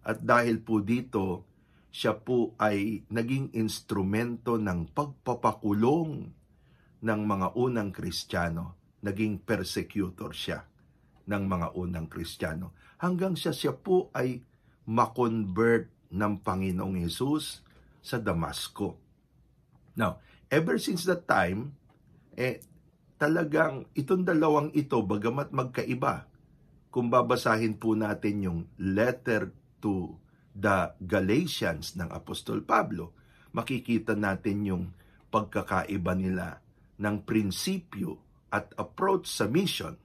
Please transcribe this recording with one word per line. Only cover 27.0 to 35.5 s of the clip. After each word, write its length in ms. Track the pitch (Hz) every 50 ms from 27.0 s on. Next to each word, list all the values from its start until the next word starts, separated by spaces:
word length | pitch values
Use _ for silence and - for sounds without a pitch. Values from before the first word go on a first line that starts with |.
| 120 120
babasahin 720 | 123 123 120 117 127 117 - 127 110 110 117 110 107 -
po 160 | - 110 107
natin 480 | 107 110 104 104 98 - 107 101 104 98
yung 160 | 92 85 82 85 - -
letter 800 | - 87 98 95 101 113 123 123 - - 123 113 107 95 90 - - _ _ _ _
to 400 | - 107 98 92 87 80 - - _ _ _ _ _ _
the 400 | _ 98 95 104 98 95 85 85 - -
Galatians 960 | 92 87 104 98 95 95 107 139 185 156 - - 117 92 82 76 76 - -
ng 160 | 87 87 -
Apostol 480 | - 80 - - - - - - 113 107
Pablo, 560 | - - - 226 190 156 - 87 85 - _ - - _ _ _ - - -
makikita 560 | 117 113 - 135 117 - - 117 110 110 -
natin 560 | 107 104 104 98 95 87 - 107 101 101 104 101
yung 160 | 95 87 90 90 - - - - - - _ _
pagkakaiba 800 | - 107 104 -